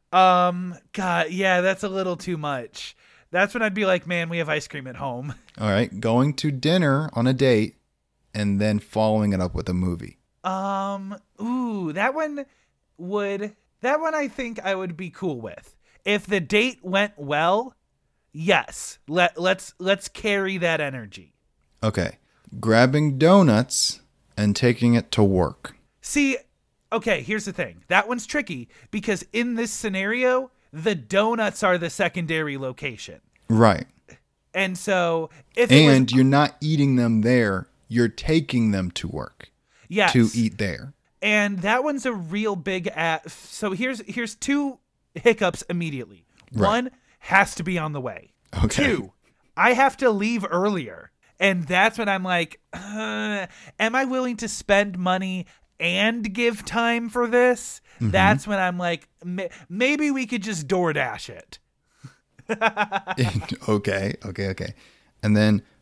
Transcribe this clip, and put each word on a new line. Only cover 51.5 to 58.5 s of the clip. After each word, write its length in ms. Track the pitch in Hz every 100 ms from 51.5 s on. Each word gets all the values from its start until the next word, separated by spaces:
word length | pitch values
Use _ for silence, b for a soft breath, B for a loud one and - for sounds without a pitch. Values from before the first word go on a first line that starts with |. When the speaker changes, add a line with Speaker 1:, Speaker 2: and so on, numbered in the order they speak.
| 180 151
Speaker 1:
that's 300 | 180 214 220
when 100 | 208
I'm 140 | 196
like, 360 | 185 175 160 - _
uh, 720 | 170 196 208 220 214 214 208 180 B B -
am 140 | 220 247
I 100 | 269
willing 320 | 254 254 226
to 100 | 226
spend 500 | - - 202 208 180
money 480 | 180 185 190 185 175 b b _
and 540 | 165 180 214 233 208
give 320 | 196 233 214 214
time 440 | 233 233 233 233
for 180 | 247 240
this? 520 | 240 247 240 - - b b
Speaker 2:
Mm-hmm. 120 | 113
Speaker 1:
That's 360 | 190 190 107
when 100 | -